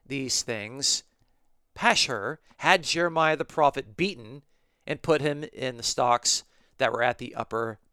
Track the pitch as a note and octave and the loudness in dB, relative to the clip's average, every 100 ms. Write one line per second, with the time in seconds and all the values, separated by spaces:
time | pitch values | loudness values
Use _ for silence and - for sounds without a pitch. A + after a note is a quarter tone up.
0 | - C3+ B2+ - - A2 G#2+ C3+ C3+ - | -10 -6 -4 -4 -2 -6 -8 -2 0 0
1 | - _ _ _ _ _ _ - A#3 G#3+ | -4 _ _ _ _ _ _ 0 2 2
2 | - A2+ G#2+ D#3+ _ - D#3 F#3 C#3 E3 | 0 -2 -6 -8 _ 0 4 4 4 0
3 | F3 E3 D#3 D3+ D#3 - C#3+ C#3 G#2+ G#2+ | 0 2 2 2 -2 4 4 2 -8 -4
4 | F#3+ C#3+ A2 C#3+ _ _ _ _ - D3 | -4 -4 -16 -18 _ _ _ _ -10 -6
5 | - D3+ D3 D3 - - B2+ A#2 - - | 0 2 2 -4 -8 -8 -8 -4 -4 0
6 | B2 A#2+ - - - _ _ - A#2+ A#2 | 2 4 2 -2 -4 _ _ -2 0 2
7 | B2 A#2+ A#2+ A#2+ A2+ A2+ A2+ G#2+ _ | 0 0 -6 -8 -6 -4 -4 -8 _